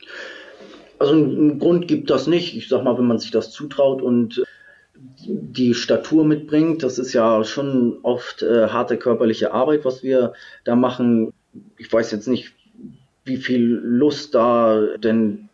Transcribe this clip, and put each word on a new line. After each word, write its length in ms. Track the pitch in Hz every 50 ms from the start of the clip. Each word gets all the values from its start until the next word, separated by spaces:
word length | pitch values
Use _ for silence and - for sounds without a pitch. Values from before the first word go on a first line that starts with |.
| - - - - - - - - - - - - - - - - - - _ -
Also 140 | 143 139 160
einen, 240 | 156 143 131 131
einen 220 | 143 151 151 - -
Grund 280 | - 175 175 175 175
gibt 220 | - 151 139 - -
das 180 | 139 127 -
nicht. 280 | 156 175 170 - - 113
Ich 120 | 113 -
sag 160 | - 131 127 135
mal, 140 | 127 113
wenn 100 | 123 123
man 120 | 120 113 107
sich 120 | - -
das 200 | 117 110 - -
zutraut 500 | - - 147 143 - 143 139 135 131 131
und 420 | 127 123 120 120 117 110 - 120 - - - - - - _ _ _ _ _ 135 131 127 - - -
die 480 | - - - - - - 127 127 120 117
Statur 520 | - - - 117 113 - - 156 160 156
mitbringt, 580 | 156 151 151 - - 151 151 160 165 156 - 131
das 160 | 127 127 131
ist 140 | 127 - -
ja 300 | 120 113 113 110 110 110
schon 540 | - - 143 139 139 135 127 120 117 - - -
oft, 400 | 123 127 123 - - - - 101
äh, 240 | 82 117 113 110
harte 300 | 104 117 117 120 - 117
körperliche 560 | 107 - 123 113 120 123 110 107 - 107 - -
Arbeit, 320 | 120 131 156 151 147 147
was 180 | 131 127 - 131
wir 300 | 131 131 127 120 113 - - - - - - -
da 100 | 120 120
machen. 560 | 123 127 123 - - 123 120 117 113 110 - - _ _ _ - - - - _
Ich 140 | - 113 -
weiß 200 | 113 113 110 -
jetzt 160 | 113 104 -
nicht, 260 | 131 120 - - - _ _ _ _ _ - - - - - _ _ _ _ -
wie 140 | 131 131
viel 240 | 131 - 127 127 120
Lust 760 | 117 117 117 - - 120 120 123 147 147 143 - - - -
da 640 | 117 117 120 120 117 117 110 110 107 107 - -
denn 500 | - 117 110 110 113 110 104 101 - - -